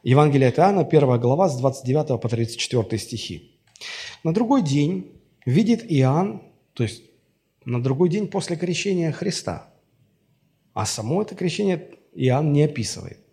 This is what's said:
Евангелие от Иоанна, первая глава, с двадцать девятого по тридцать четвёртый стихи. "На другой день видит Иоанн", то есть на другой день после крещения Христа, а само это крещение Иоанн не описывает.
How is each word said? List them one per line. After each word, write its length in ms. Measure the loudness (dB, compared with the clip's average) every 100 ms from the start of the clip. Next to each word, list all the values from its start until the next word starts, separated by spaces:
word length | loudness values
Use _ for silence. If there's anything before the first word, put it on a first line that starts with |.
Евангелие 460 | 4 6 6 6 4
от 100 | 4
Иоанна, 260 | 4 4
первая 340 | 4 4 4 2
глава, 300 | 2 2 2
с 100 | 2
двадцать 260 | -2 -2 -2
девятого 320 | -2 0 -4
по 100 | -2
тридцать 300 | -4 -4 -6
четвёртый 400 | -4 -2 -2 -6
стихи. 520 | -8 -12 -10 -14 -16 _ _ _ -16 -14 -16 -6
"На 80 | -2
другой 300 | 0 2 2
день 500 | 2 2 2 -2 -8 -20 _ _
видит 400 | 0 2 2 0 0
Иоанн", 540 | 2 4 2 -2 -6 -18 _ _
то 100 | -4
есть 180 | -4 -4 _ _ _ _ _ _
на 180 | -6 -4
другой 260 | -2 0 0
день 200 | 0 -4
после 280 | -6 -6 -6
крещения 560 | -4 -4 -2 -2 -2
Христа, 560 | -4 -6 -6 -8 -10 -14 _ _ _ _ _ _ _ _ _ _
а 140 | -6 -6
само 360 | -6 -4 -4
это 120 | -4
крещение 540 | -6 -6 -2 -2 -2 -6 -20 _
Иоанн 380 | -2 2 2 2
не 100 | 2
описывает. 560 | 2 0 -8 -8 -14 -18 _